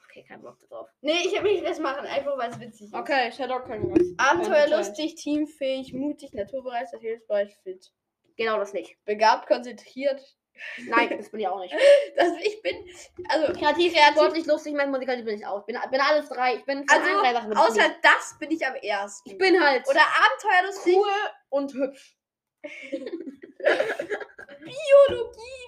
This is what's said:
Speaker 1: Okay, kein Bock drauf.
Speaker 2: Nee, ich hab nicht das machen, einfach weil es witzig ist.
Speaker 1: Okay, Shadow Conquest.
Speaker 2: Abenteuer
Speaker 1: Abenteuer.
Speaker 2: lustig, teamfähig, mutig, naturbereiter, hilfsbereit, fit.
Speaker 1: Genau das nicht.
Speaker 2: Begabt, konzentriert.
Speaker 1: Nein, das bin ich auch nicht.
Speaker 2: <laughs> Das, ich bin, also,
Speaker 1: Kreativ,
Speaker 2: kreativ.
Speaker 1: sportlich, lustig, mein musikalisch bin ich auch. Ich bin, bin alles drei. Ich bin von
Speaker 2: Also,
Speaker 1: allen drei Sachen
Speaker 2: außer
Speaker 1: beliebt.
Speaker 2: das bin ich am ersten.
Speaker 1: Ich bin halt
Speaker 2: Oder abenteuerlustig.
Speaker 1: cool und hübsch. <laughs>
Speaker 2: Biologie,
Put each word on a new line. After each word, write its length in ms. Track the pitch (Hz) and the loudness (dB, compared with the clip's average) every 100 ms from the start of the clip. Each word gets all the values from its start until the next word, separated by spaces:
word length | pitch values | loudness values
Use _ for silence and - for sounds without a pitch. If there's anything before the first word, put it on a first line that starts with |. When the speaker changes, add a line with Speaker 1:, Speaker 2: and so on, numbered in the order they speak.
| _ | _
Speaker 1:
Okay, 160 | - 139 | -20 _
kein 140 | - | -20
Bock 180 | 120 - _ | -20 -20 _
drauf. 220 | 113 - _ | -18 -18 _
Speaker 2:
Nee, 200 | 277 339 349 | -2 -2 -2
ich 120 | 359 | -2
hab 60 | |
nicht 220 | 403 370 320 | 0 0 -2
das 140 | 311 | -4
machen, 260 | 285 277 220 | -6 -6 -6
einfach 320 | 262 277 269 | -6 -4 -6
weil 120 | 233 | -6
es 100 | 226 | -8
witzig 280 | 233 - 208 | -16 -18 -14
ist. 60 | |
Speaker 1:
Okay, 380 | - - 269 233 | -10 -2 -2 -2
Shadow 300 | 240 247 254 | -4 -6 -6
Conquest. 580 | 254 214 349 320 - - | -8 -8 -2 0 0 2
Speaker 2:
Abenteuer 380 | 262 339 - 302 | 2 2 2 2
Speaker 1:
Abenteuer. 140 | 294 311 | 4 2
Speaker 2:
lustig, 360 | 359 - 311 - | -2 -6 -8 -8
teamfähig, 800 | 294 302 302 - 262 262 262 | -6 -4 -4 -6 -6 -6 -8
mutig, 400 | 254 285 294 277 | -8 -8 -8 -12
naturbereiter, 640 | - 294 269 254 240 262 226 | -10 -10 -10 -8 -8 -10 -10
hilfsbereit, 540 | 226 233 - 208 202 _ | -10 -10 -4 -4 -4 _
fit. 300 | 185 185 _ _ _ _ _ - | -16 -16 _ _ _ _ _ -6
Speaker 1:
Genau 220 | 226 214 | -2 -2
das 160 | 196 | -4
nicht. 240 | 180 - _ - | -6 -10 _ -8
Speaker 2:
Begabt, 420 | 208 220 233 - | 2 4 2 0
konzentriert. 880 | 247 240 220 - 262 277 269 - _ _ _ - - 247 | -2 -2 -16 -18 -6 -4 -4 -10 _ _ _ -16 -14 -2
Speaker 1:
Nein, 220 | 233 233 - | 0 0 -4
das 120 | 202 | -10
bin 100 | 214 | -6
ich 60 | 190 | -6
auch 120 | 190 | -6
nicht. 140 | 185 320 554 571 | -8 4 6 6
Speaker 2:
<laughs> 200 | - - | 4 0
Das, 140 | 349 311 403 | 0 0 -4
ich 160 | - | -4
bin, 140 | - - - - - - - | -6 -8 -12 -20 -20 -14 -4
also, 240 | 294 294 - | 0 0 0
Speaker 1:
Kreativ, 340 | 302 302 349 | 0 2 2
Speaker 2:
kreativ. 180 | 330 294 | 6 6
Speaker 1:
sportlich, 320 | 294 - 320 320 | 6 4 2 -2
lustig, 280 | 302 302 | -2 -2
mein 160 | 294 277 | -4 -2
musikalisch 360 | 269 254 247 226 | -4 -4 -6 -6
bin 100 | 208 | -8
ich 100 | - | -8
auch. 140 | 202 | -10
Ich 40 | - | -8
bin, 120 | 240 220 | -10 -4
bin 80 | 262 | 0
alles 280 | 277 302 285 | 2 0 -2
drei. 260 | 247 254 233 | -4 -2 -2
Ich 80 | - | -6
bin 220 | 277 277 | -6 2
von 100 | 311 | 2
Speaker 2:
Also, 140 | 339 | 4
Speaker 1:
allen 80 | 403 | 0
drei 100 | 254 | 0
Sachen 240 | 233 214 214 | 0 -2 2
Speaker 2:
außer 160 | 330 | 4
Speaker 1:
beliebt. 260 | 403 320 - | 4 0 4
Speaker 2:
das 340 | 294 - - - | 4 4 0 -12
bin 120 | 285 | -8
ich 140 | 320 269 | -6 -6
am 100 | 226 | -6
ersten. 540 | 208 202 202 - - | -6 -4 -6 -12 4
Speaker 1:
Ich 80 | 381 | 6
bin 240 | 381 359 | 8 6
halt 240 | 294 254 269 | 6 4 2
Speaker 2:
Oder 120 | 302 302 320 - | 4 6 6 2
abenteuerlustig. 680 | 539 427 370 381 392 339 370 | 2 2 2 2 -2 2 2
Speaker 1:
cool 340 | 415 403 - - _ | 2 -2 -6 -10 _
und 240 | 277 277 | -6 -4
hübsch. 440 | 247 269 - _ _ _ _ _ _ | -6 -6 -8 _ _ _ _ _ _
<laughs> 280 | 294 - - 262 262 339 - - - - - - 453 - 349 415 - - - 571 | -18 -16 -12 -12 -10 -12 -14 -16 -20 -2 0 0 -2 -6 -8 -10 -10 -18 -20 -20
Speaker 2:
Biologie, 1000 | 587 523 605 554 554 494 466 453 480 523 | -18 -10 4 6 6 2 -8 -12 -18 -14